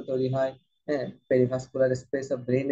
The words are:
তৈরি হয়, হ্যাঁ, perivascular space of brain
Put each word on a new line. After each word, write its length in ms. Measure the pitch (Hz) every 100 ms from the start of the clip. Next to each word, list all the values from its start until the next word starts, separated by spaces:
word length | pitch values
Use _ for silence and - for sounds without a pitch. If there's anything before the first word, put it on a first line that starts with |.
| 135
তৈরি 180 | 131 131
হয়, 180 | 131 135 135 _ _ -
হ্যাঁ, 160 | 143 123 - -
perivascular 600 | 127 123 127 - 131 131 127
space 260 | - 135 -
of 60 | 127 120
brain 180 | 131 139